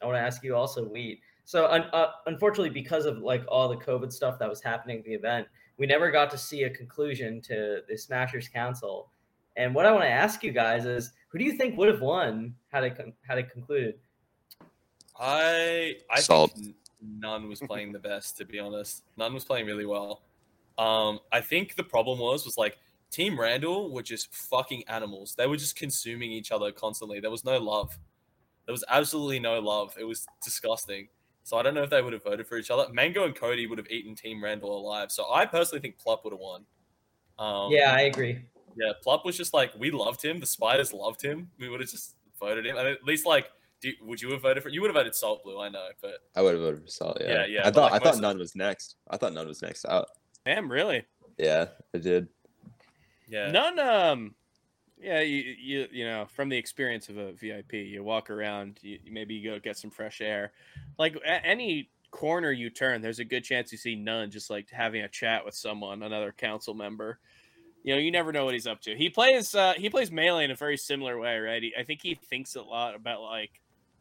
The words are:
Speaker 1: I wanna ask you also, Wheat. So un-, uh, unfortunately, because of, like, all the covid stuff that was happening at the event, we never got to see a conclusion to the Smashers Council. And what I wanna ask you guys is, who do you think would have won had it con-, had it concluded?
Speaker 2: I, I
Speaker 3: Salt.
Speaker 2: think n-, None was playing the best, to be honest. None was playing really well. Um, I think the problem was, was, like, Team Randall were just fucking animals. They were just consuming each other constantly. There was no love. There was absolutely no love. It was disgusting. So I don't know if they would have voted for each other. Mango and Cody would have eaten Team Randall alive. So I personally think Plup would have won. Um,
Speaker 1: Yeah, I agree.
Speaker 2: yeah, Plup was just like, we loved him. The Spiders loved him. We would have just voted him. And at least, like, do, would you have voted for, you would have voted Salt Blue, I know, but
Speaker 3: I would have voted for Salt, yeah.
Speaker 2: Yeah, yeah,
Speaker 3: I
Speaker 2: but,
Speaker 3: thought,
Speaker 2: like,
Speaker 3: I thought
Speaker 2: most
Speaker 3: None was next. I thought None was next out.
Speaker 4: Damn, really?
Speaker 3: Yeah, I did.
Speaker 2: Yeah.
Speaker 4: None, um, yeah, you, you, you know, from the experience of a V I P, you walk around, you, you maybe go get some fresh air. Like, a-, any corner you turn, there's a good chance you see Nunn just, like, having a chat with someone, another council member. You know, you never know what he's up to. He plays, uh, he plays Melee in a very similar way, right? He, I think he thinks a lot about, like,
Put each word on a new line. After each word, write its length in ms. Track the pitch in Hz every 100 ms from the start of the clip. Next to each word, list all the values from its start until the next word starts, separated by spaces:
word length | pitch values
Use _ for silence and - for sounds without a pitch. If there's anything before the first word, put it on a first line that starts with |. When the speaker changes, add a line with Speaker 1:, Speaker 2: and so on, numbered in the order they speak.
Speaker 1:
I 40 | 117
wanna 140 | 123
ask 240 | 120 123
you 120 | 131 120
also, 280 | 131 127 110
Wheat. 340 | 117 113 - _ _ -
So 200 | 170 160
un-, 160 | 165 165
uh, 180 | 165 160 - 160
unfortunately, 440 | 147 208 202 165
because 340 | 135 131 160 147
of, 140 | 113
like, 240 | 107 127 127
all 220 | 127 127
the 80 | 120
covid 340 | - 127 123
stuff 260 | - 127 127
that 100 | 107
was 120 | 104
happening 380 | 117 117 120 113
at 60 | 113
the 80 |
event, 340 | 107 110 120 - _ _ -
we 100 | 139
never 240 | 147 170
got 180 | 147 143
to 60 | 135
see 260 | - 147
a 60 | 127
conclusion 720 | 127 123 - 147 127 113 113
to 400 | - 110 107 101 -
the 100 | 107
Smashers 520 | - 127 127 123 -
Council. 600 | 120 123 123 101 95 - _ _ _ _ -
And 180 | 123
what 120 | 135 208
I 60 |
wanna 120 | 208 147
ask 360 | 123 214 -
you 80 | 214
guys 340 | 120 113 117 123
is, 280 | 123 120 _ _
who 100 | 165
do 60 | 277
you 80 |
think 240 | - 254 190
would 100 | 208
have 120 | 123
won 540 | 131 180 135 110 120 123 _
had 160 | 139
it 140 | 127 -
con-, 160 | 117 - 131
had 100 | 127
it 120 | 127
concluded? 500 | 123 123 143 113 - _ _ _ _ _ - - _ _ _ _ -
Speaker 2:
I, 760 | 127 151 165 165 170 170 165 - -
I 120 | 127
Speaker 3:
Salt. 300 | - - -
Speaker 2:
think 0 | 107
n-, 200 | 104 - - _
None 480 | 110 107 110 110 107
was 140 | 104
playing 300 | 110 104 101
the 80 | 101
best, 380 | 101 101 - -
to 80 | 95
be 140 | 104
honest. 440 | 101 104 101 - _ -
None 160 | 113
was 120 | 131 -
playing 200 | 127 107
really 180 | 104 104
well. 380 | 104 101 104 _ _ _ _ _ -
Um, 420 | 110 110 107 107 -
I 100 | 117
think 340 | - 170 196 -
the 80 |
problem 360 | - 117 120 123
was, 260 | 120 139 139
was, 120 | -
like, 200 | 107 - _ _ -
Team 300 | - 196 135
Randall 520 | 113 127 160 190 185
were 100 | 127
just 300 | - 113 -
fucking 500 | - - 127 131 127 110
animals. 480 | 113 107 98 101 -
They 120 | 131
were 100 | 147
just 180 | 139 -
consuming 560 | 143 - 117 120 117
each 200 | 110 107
other 200 | 110 104
constantly. 480 | - 110 107 107 101
There 120 | 110
was 140 | 117 127
no 120 | 131
love. 400 | 107 104 98 - - _ _ _ _ _ -
There 80 |
was 100 | 123 -
absolutely 500 | 135 147 156 143 131
no 200 | 117 117
love. 360 | 104 104 98 95
It 40 | 113
was 220 | 113 - -
disgusting. 680 | 113 - 110 113 - 98 101 _ _ _
So 140 | - 113
I 60 |
don't 100 | 131
know 100 | 151
if 60 | 143
they 120 | 139
would 120 | 123
have 100 | 110
voted 240 | 104 104 -
for 100 | 117
each 140 | 110
other. 200 | 123 123
Mango 300 | 120 160 202 175
and 100 | 135
Cody 320 | 120 120 113
would 100 | 110
have 100 | -
eaten 260 | 117 104 110
Team 280 | 113 107
Randall 340 | 104 104 101 101
alive. 320 | 104 104 101
So 200 | - 104
I 140 | 143 214
personally 360 | 165 170 147
think 160 | 127 -
Plup 240 | 117 110 107
would 80 |
have 60 | 95
won. 240 | 95 90 107 _ _ _ _ _ _ -
Um, 320 | 107 101 101
Speaker 1:
Yeah, 220 | 147 135
I 80 | 131
agree. 440 | 139 135 120 120 - _ _ 113
Speaker 2:
yeah, 180 | 110 104 131
Plup 200 | 151 180
was 120 | 175
just 160 | 170
like, 200 | 151 123 107
we 160 | 139
loved 320 | 139 107 120 147
him. 140 | 170
The 60 | -
Spiders 460 | - 113 135 131
loved 300 | 95 107 -
him. 280 | 143 156 175 -
We 100 | 123
would 120 | 127
have 80 | 127
just 260 | 110 - _ _ -
voted 260 | 104 110 117
him. 120 | 123
And 100 | 135
at 160 | 135 131
least, 200 | 156 170
like, 240 | 143 - _ _ _
do, 100 | 131 -
would 180 | 110 117
you 100 | 123
have 100 | 135
voted 220 | 135 135
for, 60 | 135
you 120 | 156
would 80 | 208
have 60 | 151
voted 200 | 113 -
Salt 280 | 107 107
Blue, 160 | 98 98
I 100 | 101
know, 200 | 98 92 -
but 180 | 101 95 _ 92
Speaker 3:
I 60 |
would 140 | 95 85
have 80 |
voted 180 | 80 76
for 40 | -
Salt, 280 | - - -
yeah. 60 | -
Speaker 2:
Yeah, 180 | 104 101
yeah, 160 | 104
Speaker 3:
I 80 | 101
Speaker 2:
but, 40 | 147
Speaker 3:
thought, 160 | 131
Speaker 2:
like, 20 |
Speaker 3:
I 60 | 107
thought 180 | 135 120
Speaker 2:
most 40 |
Speaker 3:
None 180 | 104 95
was 160 | 87 95
next. 420 | 98 95 - - -
I 80 | 104
thought 160 | 107
None 140 | 80 80
was 140 | 76
next 240 | - - -
out. 220 | 92 - - _ _ 131
Speaker 4:
Damn, 260 | 190 156
really? 340 | 131 202 127 - _ - -
Speaker 3:
Yeah, 320 | 78 78 82 - -
I 40 | 87
did. 300 | 90 90 87 _ _ _ - - _ _ _ _ -
Speaker 2:
Yeah. 240 | 107 101
Speaker 4:
None, 280 | 185 320 349
um, 560 | 262 208 170 131 104 - _ _ _ _ _ _
yeah, 220 | 190 160
you, 340 | 156 139 127 113
you, 280 | 127 139 127
you 140 | 123 117
know, 200 | 110 104
from 220 | - 139
the 80 | 127
experience 520 | - - 127 113 -
of 80 | 104
a 160 | 98
V 200 | 90 107
I 100 | 104 -
P, 160 | 107
you 200 | 101 101
walk 260 | 104 110 110
around, 500 | 104 104 101 101 101
you, 180 | 101 90
you 80 | 90
maybe 300 | 110 107 110
go 180 | 107 104
get 180 | 110 101
some 140 | 107
fresh 300 | - 107 -
air. 320 | 107 101 101 _ _ - - -
Like, 180 | 160 151
a-, 280 | 151 170 165
any 460 | 226 233 156 - _ _
corner 400 | - 151 175 156
you 180 | 127 117
turn, 320 | - 131 117
there's 180 | 110 113
a 60 | 117
good 180 | 123
chance 280 | - 123 117
you 60 | 110
see 180 | 120 110
Nunn 360 | 107 113 104
just, 180 | 104 -
like, 200 | 104 101
having 300 | 123 113 110
a 60 | 104
chat 360 | - 113 110 104
with 100 | -
someone, 480 | 110 107 98 101
another 280 | 107 107 101
council 420 | - 113 107 -
member. 460 | 107 104 107 110 - _ _ _ _ - _
You 120 | 135 139
know, 40 |
you 100 | 160
never 200 | 175 160
know 120 | 151 135
what 80 | 123
he's 120 | 117
up 140 | 107
to. 140 | 110 110
He 120 | 170
plays, 460 | 220 254 262 196 202
uh, 180 | 185 165
he 120 | 208
plays 220 | 269 202
Melee 340 | 156 175 170 143
in 60 |
a 40 | 127
very 220 | 147 143
similar 420 | - 139 131 120
way, 200 | 120 113
right? 240 | 110 117
He, 100 | 113 120
I 60 |
think 180 | 123 151
he 120 | 175 156
thinks 400 | - 131 131 131
a 80 |
lot 320 | - 117 120 107
about, 260 | 117 107
like, 400 | 110 113 107 _ _ _ _ _